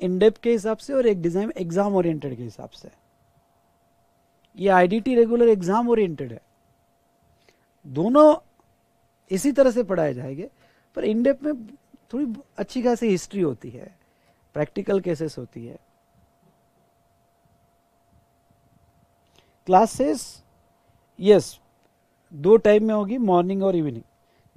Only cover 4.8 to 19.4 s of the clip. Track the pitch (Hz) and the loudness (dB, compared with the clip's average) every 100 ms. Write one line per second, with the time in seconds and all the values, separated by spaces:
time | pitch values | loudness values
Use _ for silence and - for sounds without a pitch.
4.8 | 180 226 240 240 226 240 233 208 175 214 | 4 0 0 2 4 4 4 4 2 -2
5.8 | 240 226 190 147 127 113 _ _ _ _ | 0 0 0 -4 -10 -14 _ _ _ _
6.8 | _ _ _ _ _ _ _ _ _ _ | _ _ _ _ _ _ _ _ _ _
7.8 | 143 135 196 285 302 - - _ _ _ | -12 -4 0 6 6 6 -2 _ _ _
8.8 | _ _ _ _ - 190 285 277 262 233 | _ _ _ _ -8 -4 0 4 2 2
9.8 | 190 170 151 123 127 135 240 _ _ _ | -2 -2 -2 -4 -10 -12 -14 _ _ _
10.8 | _ - - 220 254 277 294 269 214 285 | _ -8 -4 0 0 0 -4 -6 -10 -20
11.8 | _ - _ 247 277 220 - - 202 254 | _ -20 _ -6 -6 -8 -14 -12 -8 -4
12.8 | 240 233 233 180 - 202 160 120 139 123 | -2 0 0 -2 -4 -4 -4 -4 -12 -18
13.8 | - _ _ _ _ _ _ 147 147 - | -20 _ _ _ _ _ _ -6 -6 -6
14.8 | 196 196 180 160 160 - 123 123 117 135 | -4 -2 -2 -6 -6 -10 -16 -16 -18 -20
15.8 | _ _ _ _ _ _ _ _ _ _ | _ _ _ _ _ _ _ _ _ _
16.8 | _ _ _ _ _ _ _ _ _ _ | _ _ _ _ _ _ _ _ _ _
17.8 | _ _ _ _ _ _ _ _ _ _ | _ _ _ _ _ _ _ _ _ _
18.8 | _ _ _ _ _ _ | _ _ _ _ _ _